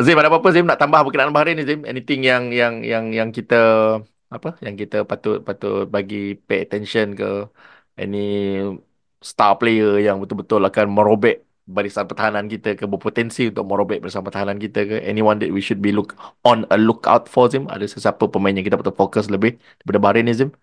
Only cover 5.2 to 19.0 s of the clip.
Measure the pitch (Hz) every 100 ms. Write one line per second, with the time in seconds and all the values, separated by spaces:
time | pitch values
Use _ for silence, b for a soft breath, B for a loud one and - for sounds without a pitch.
5.2 | 107 104 - 98 101 98 98 101 98 101
6.2 | 101 101 _ 95 87 104 104 117 104 101
7.2 | 101 98 104 b b b b - 98 101
8.2 | 101 101 98 98 98 95 _ _ _ _
9.2 | - - 104 98 117 110 107 101 104 98
10.2 | 98 101 92 107 98 110 104 101 104 110
11.2 | 113 - _ _ - 92 101 104 98 -
12.2 | 107 104 104 110 110 101 101 98 101 -
13.2 | 117 - 117 101 98 98 101 95 90 101
14.2 | 95 98 101 101 104 107 104 110 - 107
15.2 | 107 107 104 98 - 101 101 101 101 -
16.2 | B B 120 113 - 104 110 113 - 117
17.2 | - - 123 131 139 98 101 - 110 -
18.2 | 101 101 98 98 95 98 101 -